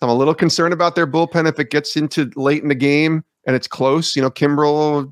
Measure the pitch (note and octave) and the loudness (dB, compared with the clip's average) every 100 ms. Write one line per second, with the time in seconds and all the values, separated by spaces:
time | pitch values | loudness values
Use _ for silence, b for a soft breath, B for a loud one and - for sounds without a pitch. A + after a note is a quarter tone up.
0 | A#2+ A#2+ C#3+ - E3 - E3+ E3+ E3+ E3+ | 0 2 2 2 0 2 0 0 0 0
1 | D#3 D#3+ E3 E3+ D#3+ D#3 C#3+ D3 D3 D#3 | 0 0 0 0 0 -2 -2 -2 -2 -4
2 | D3+ - B2+ C#3 C#3 D3+ D3 C3 C#3+ D3 | -2 -2 -4 -2 0 0 0 0 2 2
3 | D#3+ D#3+ - _ - - - - C3+ D#3 | 2 -2 -4 _ -2 -2 -4 -2 0 0
4 | D#3+ C#3+ C3 - D3 D3 D3 D3+ D3+ D3 | 0 -2 -2 0 0 2 2 2 0 -2
5 | C3+ | -4